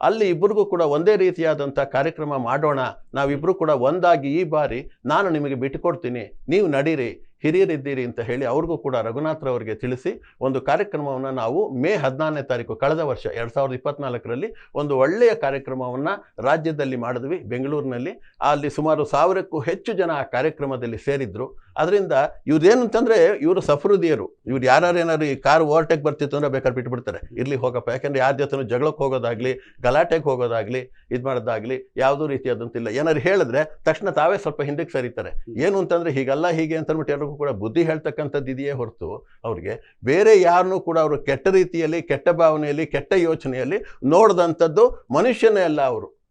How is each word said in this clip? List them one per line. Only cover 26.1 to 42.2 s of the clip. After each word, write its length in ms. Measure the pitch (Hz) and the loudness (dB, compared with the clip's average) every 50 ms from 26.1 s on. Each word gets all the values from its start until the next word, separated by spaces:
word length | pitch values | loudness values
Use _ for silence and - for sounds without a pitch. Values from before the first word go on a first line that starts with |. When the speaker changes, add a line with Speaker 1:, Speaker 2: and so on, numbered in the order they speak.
| 143 - 147 135 - | -2 -2 -2 -2 -2
Speaker 1:
ಅಂದ್ರೆ 160 | 143 147 143 127 | -2 -2 -2 -2
ಬೇಕಾದ್ರೆ 220 | 135 - 131 120 | 0 0 0 -2
ಬಿಟ್ಬಿಡ್ತಾರೆ, 640 | 127 117 123 123 120 117 - 101 82 - - 123 120 | -2 -4 -6 -6 -6 -6 -8 -8 -8 -12 -10 -8 -6
"ಇರ್ಲಿ 160 | 123 135 143 | -4 -4 -2
ಹೋಗಪ್ಪ", 320 | 127 117 127 120 123 - - | -2 -2 -2 -2 -4 -4 -4
ಯಾಕಂದ್ರೆ 300 | 117 131 135 143 143 135 | -6 -4 -4 -2 0 2
ಯಾರ 140 | 127 135 143 | 2 2 2
ಜೊತೆನೂ 300 | 127 143 135 135 139 135 | 0 -2 -2 -2 -4 -4
ಜಗಳಕ್ಕೆ 420 | 107 123 123 139 156 151 147 139 | -2 -2 0 0 0 0 -2 -2
ಹೋಗೋದಾಗ್ಲಿ, 720 | 135 131 131 120 117 120 104 120 127 131 131 - - - - - | -2 -2 -2 -2 -4 -4 -2 -4 -4 -4 -6 -8 -16 -12 -4 0
ಗಲಾಟೆಗೆ 420 | 120 127 147 175 - 170 165 143 | 2 4 4 4 2 0 0 0
ಹೋಗೋದಾಗ್ಲಿ, 840 | 143 131 123 123 117 113 113 107 101 123 127 127 127 - - - - | 0 0 0 0 -2 -2 -2 -2 -4 -4 -6 -6 -8 -14 -20 -10 -8
ಇದ್ 140 | 113 131 123 | -6 -6 -4
ಮಾಡೋದಾಗ್ಲಿ 680 | 135 131 123 113 117 117 110 104 120 131 127 - _ _ | -4 -4 -4 -2 -4 -4 -4 -4 -6 -6 -8 -8 _ _
ಯಾವುದೂ 300 | - 127 135 143 143 156 | 0 2 2 2 0 -2
ರೀತಿಯಾದಂತಿಲ್ಲ. 640 | 147 139 135 135 131 120 107 117 113 - 120 117 113 | -4 -4 -4 -4 -4 -4 -4 -6 -8 -8 -6 -6 -4
ಏನಾದ್ರು 320 | 107 131 151 165 160 147 | -2 0 0 2 0 2
ಹೇಳಿದ್ರೆ 580 | 120 175 196 202 170 120 113 139 156 156 - - - | 2 2 2 2 2 2 0 0 -2 -2 -6 -4 -2
ತಕ್ಷಣ 260 | 160 160 - 214 190 | -2 -2 0 -2 -2
ತಾವೇ 280 | 165 - 151 170 202 190 | 0 2 2 2 2 0
ಸ್ವಲ್ಪ 240 | 202 160 143 - 147 | -2 -4 -4 -4 -4
ಹಿಂದಕ್ಕೆ 300 | 143 147 147 165 160 - | -4 -4 -4 -6 -4 -4
ಸರಿತಾರೆ. 380 | 135 123 123 - - 101 90 | -4 -4 -4 -6 -8 -8 -6
Speaker 2:
ಹ್ಮ್. 260 | - - - - 117 | -6 -6 -6 -6 -4
Speaker 1:
ಏನು 220 | 107 139 196 202 196 | -2 0 0 2 0
ಅಂತಂದ್ರೆ 320 | 180 - 170 170 170 165 | 0 0 0 0 0 0
"ಹೀಗಲ್ಲ 380 | 135 135 135 120 135 147 165 175 | 0 0 0 0 0 0 0 0
ಹೀಗೆ" 280 | 170 160 160 156 160 | 0 0 0 -2 -2
ಅಂತ 140 | 160 156 - | -2 -2 -2
ಅಂದ್ಬಿಟ್ಟು 220 | 160 160 147 - 143 | -2 -2 -2 -2 -4
ಎಲ್ರಿಗೂ 240 | 143 151 143 143 | -4 -4 -6 -6
ಕೂಡ 140 | 135 143 143 | -4 -4 -4
ಬುದ್ಧಿ 320 | 123 98 104 117 117 170 170 | -4 -4 -4 -2 0 2 2
ಹೇಳ್ತಕ್ಕಂಥದ್ದು 680 | 165 160 160 156 156 147 151 151 139 - 143 135 127 | 2 0 -2 -4 -6 -6 -4 -6 -4 -4 -4 -4 -4
ಇದೆಯೇ 200 | 131 127 139 143 | -6 -6 -6 -6
ಹೊರತು 580 | 143 127 120 110 - - - 80 98 120 - _ - _ - | -6 -6 -6 -8 -10 -10 -10 -10 -10 -12 -14 _ -20 _ -8
ಅವ್ರಿಗೆ 520 | 113 110 110 - 98 110 117 - _ _ _ - | -8 -8 -6 -6 -8 -8 -10 -12 _ _ _ -2
ಬೇರೆ 360 | 113 143 180 214 220 220 196 | 2 2 6 8 8 8 8
ಯಾರನ್ನೂ 400 | 180 170 170 180 185 185 190 185 | 8 6 6 4 4 2 0 -2
ಕೂಡ 180 | - - 165 165 | -2 0 0 2
ಅವರು 240 | 156 151 147 135 - | 2 2 0 -2 -2
ಕೆಟ್ಟ 260 | - 139 135 - 196 | -2 -2 0 2 4
ರೀತಿಯಲ್ಲಿ, 540 | 190 190 185 180 - 165 160 151 160 170 160 | 4 4 4 2 0 -2 -2 -2 -2 -2 -2
ಕೆಟ್ಟ 260 | - 143 135 | -2 -4 0